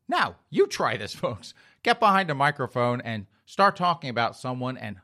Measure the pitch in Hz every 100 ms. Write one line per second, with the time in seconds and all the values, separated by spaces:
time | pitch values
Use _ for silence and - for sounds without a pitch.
0 | - 330 143 - _ 190 403 - 143 110
1 | 104 - 160 110 - - _ _ 226 233
2 | 220 190 180 139 147 147 123 123 120 123
3 | 117 110 95 _ _ - 196 - 180 165
4 | 135 117 117 - 131 127 123 127 110 95